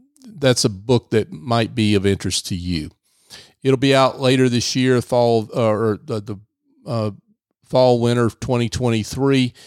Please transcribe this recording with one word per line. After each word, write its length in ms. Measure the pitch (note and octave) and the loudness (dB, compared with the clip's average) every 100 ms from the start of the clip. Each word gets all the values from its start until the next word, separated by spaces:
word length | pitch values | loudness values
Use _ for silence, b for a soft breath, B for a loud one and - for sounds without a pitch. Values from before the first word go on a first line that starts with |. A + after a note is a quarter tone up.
| _ _ - | _ _ -20
that's 400 | D3+ C3+ B2 B2 | -2 0 2 0
a 40 | |
book 420 | F#2+ G#2+ A#2+ - | -4 0 0 0
that 200 | A2 F#2+ | -2 -2
might 440 | F#2 C#3 A#2 G#2+ A#2 | -8 -4 -2 -2 -2
be 180 | G#2+ | 0
of 140 | G2+ G2 | 2 2
interest 400 | F#2+ G2 - - | -2 -4 -6 -6
to 80 | F#2 | -8
you. 340 | F2+ E2 D#2 - _ B B B B B | -4 -6 -6 -14 _ B B B B B
It'll 160 | C3+ C3 | -2 0
be 160 | C#3 | 2
out 260 | C3+ C3 - | 4 2 2
later 300 | C3 C3 B2+ | 0 2 2
this 260 | A#2+ - B2+ | 0 -2 0
year, 240 | B2+ B2 | 2 2
fall, 440 | - B2 A#2+ A#2 A2 - | 0 0 2 2 0 -2
uh, 60 | A2+ | 0
or 300 | G#2+ A2+ G2+ | 0 -2 -4
the, 180 | - A2 | -6 -8
the, 140 | G2+ G2+ G#2+ _ _ _ G#3 | -8 -14 -18 _ _ _ -8
uh, 260 | A#2 G#2+ F#2+ _ _ _ _ _ | -6 -6 -8 _ _ _ _ _
fall, 340 | B2+ B2+ A#2+ | 2 4 4
winter 260 | A#2+ A#2+ A#2 | 2 2 0
of 140 | - | -2
twenty 280 | - A#2+ A#2+ | -4 -2 -2
twenty-three. 840 | - B2 A2+ G2 C3 C#3 C3+ B2 - | -2 -2 -2 -4 -2 0 2 0 -4